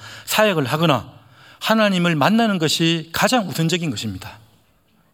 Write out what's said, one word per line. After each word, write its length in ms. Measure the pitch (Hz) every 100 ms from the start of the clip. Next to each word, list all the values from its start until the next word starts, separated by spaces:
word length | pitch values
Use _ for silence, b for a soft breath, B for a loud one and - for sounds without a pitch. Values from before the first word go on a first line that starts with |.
| B B B
사역을 400 | - 214 170 127
하거나 460 | 151 165 131 - - b b b b
하나님을 560 | - 220 208 185 175 156
만나는 440 | 139 220 226 190
것이 500 | 156 - 165 165 -
가장 380 | - 202 247 185
우선적인 400 | 135 165 175 165
것입니다. 500 | 107 117 92 - - - _ _ _ _ _ _